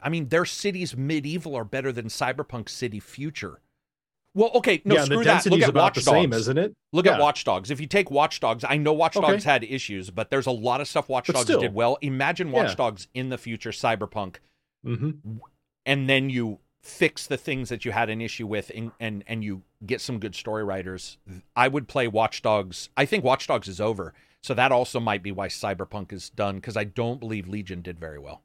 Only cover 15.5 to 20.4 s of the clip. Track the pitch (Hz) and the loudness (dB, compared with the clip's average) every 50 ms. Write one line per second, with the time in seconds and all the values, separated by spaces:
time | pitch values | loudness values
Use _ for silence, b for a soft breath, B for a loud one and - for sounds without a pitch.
15.5 | _ _ _ _ _ _ - 135 139 139 131 135 135 135 135 135 127 123 117 110 | _ _ _ _ _ _ -2 -2 0 0 2 2 2 2 2 0 -2 -2 -2 -4
16.5 | 101 - _ _ _ _ - - - - 170 151 - - - - 143 - - 165 | -6 -10 _ _ _ _ -20 -12 -2 0 0 0 0 -2 -8 -6 -6 -6 -4 -4
17.5 | 135 131 123 - 120 107 - 120 101 117 117 107 110 110 117 107 - - 113 101 | -6 -4 -4 -6 -8 -6 -6 -4 -2 0 0 0 -2 -4 -6 -8 -8 -8 -6 -4
18.5 | 110 104 - - - 110 113 117 - - 117 110 107 101 - - 113 113 107 104 | -4 -4 -6 -6 -10 -12 -12 -12 -10 -8 -8 -8 -8 -8 -8 -8 -8 -6 -4 -6
19.5 | 95 92 - _ _ - 104 98 123 110 - - 120 104 107 101 87 - | -6 -8 -10 _ _ -12 -8 -6 -6 -4 -4 -6 -6 -6 -6 -8 -10 -10